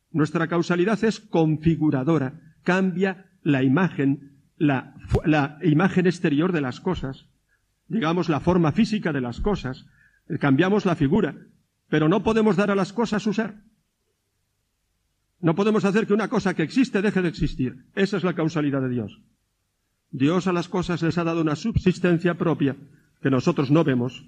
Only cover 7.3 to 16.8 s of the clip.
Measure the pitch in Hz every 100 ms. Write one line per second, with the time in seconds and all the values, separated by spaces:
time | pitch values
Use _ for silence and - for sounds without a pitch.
7.3 | _ _ _ _ _ - 226 160 180 160
8.3 | 143 170 180 156 208 233 214 175 139 120
9.3 | 113 208 180 127 135 - _ _ _ -
10.3 | 139 143 135 185 208 185 160 135 214 156
11.3 | - - _ _ _ _ 151 156 208 220
12.3 | 220 214 180 202 196 180 233 226 208 220
13.3 | 208 214 - _ _ _ _ _ _ _
14.3 | _ _ _ _ _ _ _ _ _ _
15.3 | _ 165 165 214 214 196 208 196 208 208
16.3 | 226 190 175 156 262